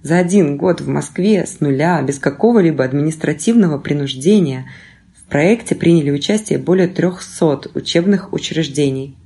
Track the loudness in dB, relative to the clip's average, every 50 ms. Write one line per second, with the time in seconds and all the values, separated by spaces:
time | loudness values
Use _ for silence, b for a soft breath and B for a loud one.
0 | -2 0 0 2 2 4 4 2 2 2 0 -2 0 -2 -2 -2 -4 -4 -4 -4
1 | -4 -6 -6 -2 2 2 2 2 0 -4 -4 -4 -2 0 0 2 2 0 0 0
2 | 0 -2 -4 -2 -2 -4 0 2 2 4 4 4 4 4 2 0 -2 0 0 0
3 | -2 -2 -2 -2 -4 -4 -4 0 0 2 4 4 4 4 0 -2 -4 -4 -4 -2
4 | -4 -6 -8 -2 2 2 4 4 2 0 -2 -8 -10 B B B B B B B
5 | B B _ _ _ _ 0 2 4 2 2 0 0 -4 -4 0 4 4 4 4
6 | 2 0 -2 -2 0 0 -2 -2 0 -2 -4 -2 0 0 2 2 2 0 0 -2
7 | -2 -2 -2 -6 -14 -16 -4 0 0 0 0 -2 -6 -10 -10 -10 -8 -2 -2 0
8 | 2 2 0 0 -2 -6 -8 -8 -8 -6 -4 -4 -4 -4 -2 -2 -2 -2 -2 -4
9 | -10 -12 -16 -20 -20